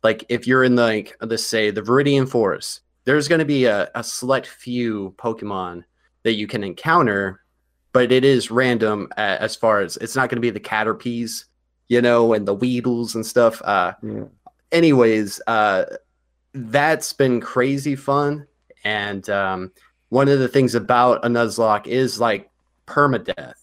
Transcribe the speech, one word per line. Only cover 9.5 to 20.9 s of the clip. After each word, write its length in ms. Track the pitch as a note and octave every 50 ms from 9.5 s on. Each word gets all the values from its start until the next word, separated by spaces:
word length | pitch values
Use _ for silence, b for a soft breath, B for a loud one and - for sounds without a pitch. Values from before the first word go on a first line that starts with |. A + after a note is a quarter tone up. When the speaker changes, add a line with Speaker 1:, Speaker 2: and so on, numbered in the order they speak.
| -
Speaker 1:
far 260 | - - A2+ G#2+ G2+ G2
as, 160 | E2+ - -
it's 180 | - A2+ -
not 140 | C3 C3 B2
gonna 100 | C3 A#2
be 80 | A#2 A#2+
the 100 | G#2 G#2
Caterpies, 840 | - - A2 G#2+ A2 A2 G#2+ - - B2 A#2+ A#2 A#2 A2+ - - - _ _ _ _ _ _ _ _ _
you 120 | A#2+ A#2+
know, 320 | A#2+ A#2+ A#2+ A#2 A#2 A2+ A2+
and 160 | G#2+ G#2 G2
the 80 | G2+
Weedles 580 | G2 A#2+ B2 B2+ A#2+ A2+ B2+ A#2+ A#2 A#2+ A2+ -
and 120 | A2+ A2
stuff. 340 | A2 - B2 A#2+ A2+ A2 - -
Uh, 300 | - G#2 F#2+ F2+ F2 F#2+ _ -
Speaker 2:
Yeah. 220 | A2 G#2+ G#2+ G#2+ - _ _ _ - _ _ _ _ -
Speaker 1:
anyways, 680 | E3+ E3+ D#3+ C#3+ B2+ A#2+ A2+ A2 A2 G#2+ G2 - - -
uh, 380 | - A#2 A2 G#2+ G#2 G2 F#2 F#2 - - - _ _ _ _ _ _ _ _ _ _ _
that's 580 | C3+ B2 A2 A2+ C#3+ C#3+ D#3 D#3+ D3+ - - -
been 280 | _ C#3 C3 B2 A#2
crazy 560 | - - - B2+ B2 C3+ C#3 C#3 C#3 D3+ C#3
fun. 500 | C3+ - - C#3 C#3+ D3 C#3+ D3 D3+ D3 _ _ _ _ _ - _ _
And, 440 | G#2 G#2+ G#2 G2+ G#2 G2+ G2 F#2 -
um, 420 | G2+ G2 G2 F#2+ F#2+ F#2 F#2 F#2 _ b b b b _ _ _
one 200 | A2+ B2+ C#3 C#3
of 100 | C#3 C#3
the 100 | C3 A#2+
things 260 | - C#3 C3 A#2+ G#2+
about 500 | A#2+ G2+ -